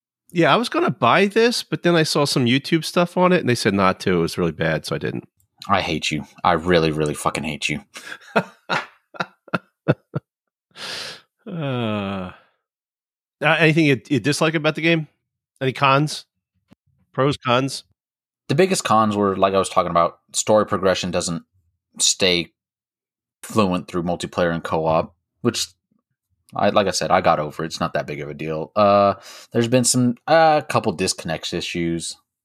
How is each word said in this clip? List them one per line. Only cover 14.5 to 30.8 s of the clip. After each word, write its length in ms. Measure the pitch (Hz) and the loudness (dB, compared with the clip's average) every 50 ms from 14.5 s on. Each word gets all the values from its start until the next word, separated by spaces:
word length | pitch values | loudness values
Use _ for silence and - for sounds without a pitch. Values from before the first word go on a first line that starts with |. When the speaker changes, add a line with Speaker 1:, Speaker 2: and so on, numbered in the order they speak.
| 156 | 0
Speaker 1:
about 220 | 165 147 156 147 | 0 0 -2 -2
the 60 | 156 | 0
game? 260 | 156 165 170 160 151 - _ _ _ _ _ _ _ _ _ - | 0 0 0 0 -2 -6 _ _ _ _ _ _ _ _ _ -4
Any 100 | 135 131 | -4 -4
cons? 540 | 123 - 143 135 135 139 151 147 - - - _ _ _ _ _ _ _ _ _ - _ _ _ _ _ _ _ _ | 0 2 4 4 4 4 2 0 -4 -10 -14 _ _ _ _ _ _ _ _ _ -20 _ _ _ _ _ _ _ _
Pros, 240 | 127 135 147 127 | -2 -2 -2 -2
cons? 460 | - - 127 120 127 139 135 - - - _ _ _ _ _ _ _ _ _ _ _ _ - | -2 -2 0 0 2 0 -2 -6 -10 -14 _ _ _ _ _ _ _ _ _ _ _ _ -2
Speaker 2:
The 60 | 135 | 2
biggest 280 | 156 190 190 185 - - | 2 2 2 0 -2 0
cons 320 | - 110 110 110 107 104 | 2 2 2 2 2 0
were, 200 | 104 101 98 95 | 0 0 0 2
like 160 | 95 95 98 95 | 2 0 2 2
I 40 | 98 | 2
was 100 | 90 - | 0 0
talking 200 | - 92 90 87 | 0 -2 0 2
about, 280 | 85 85 85 - - _ _ _ - | 2 2 2 0 -2 _ _ _ -8
story 320 | - - - 107 107 101 | -4 0 2 4 4 4
progression 440 | - 107 90 92 95 90 - - 90 | 2 -2 0 2 0 0 0 -2 -4
doesn't 340 | 85 90 82 90 85 82 - _ _ _ _ _ _ _ _ _ _ - | -4 -4 -4 -4 -6 -8 -10 _ _ _ _ _ _ _ _ _ _ -2
stay 520 | - - - - - 92 87 87 80 - _ _ _ _ _ _ _ _ _ _ _ _ _ _ _ _ _ _ - | -2 -2 0 2 2 2 2 2 -2 -4 _ _ _ _ _ _ _ _ _ _ _ _ _ _ _ _ _ _ -16
fluent 440 | - - 110 101 92 90 90 - | -4 0 0 2 2 0 -2 -4
through 160 | - - 90 85 | -6 -6 -4 -4
multiplayer 500 | 90 87 - - 82 - 98 90 85 82 | -4 -4 -4 -6 -6 -2 -2 0 0 -2
and 100 | 82 - | -4 -4
co-op, 520 | - 87 80 78 80 80 82 - - _ _ _ _ _ _ | -4 -4 -2 0 0 0 0 -2 -4 _ _ _ _ _ _
which, 260 | - 120 - - - - _ _ _ _ _ _ _ _ _ _ _ _ _ _ _ _ - | -4 -2 -2 -2 -6 -10 _ _ _ _ _ _ _ _ _ _ _ _ _ _ _ _ -4
I, 140 | - - 104 | -2 0 2
like 180 | - 107 101 | 2 2 0
I 40 | 92 | 0
said, 200 | 87 - 85 78 | -2 -4 0 0
I 100 | 87 95 | 2 2
got 180 | 90 90 80 76 | 4 2 2 2
over. 240 | 76 76 - - 80 | -2 -4 -6 -8 -8
It's 160 | 82 - - | -8 -6 -6
not 140 | 90 78 - | -6 -4 -4
that 140 | 76 69 | -4 -6
big 120 | - 73 71 | -6 -8 -10
of 100 | 71 73 | -10 -10
a 40 | 76 | -10
deal. 380 | 73 78 80 78 78 80 - - | -10 -8 -6 -6 -6 -8 -4 0
Uh, 380 | 107 104 101 101 101 101 98 98 - - - - - - - | 2 4 4 4 4 4 2 2 -2 -8 -20 -20 -20 -18 -4
there's 160 | - 117 117 113 | -2 -2 0 2
been 140 | 127 127 120 | 2 2 2
some, 300 | - - 127 123 123 120 - _ | 2 2 2 2 2 0 -2 _
a 380 | - 160 165 160 156 151 151 - | 2 4 4 4 4 4 2 0
couple 240 | - - 117 | -2 -2 -2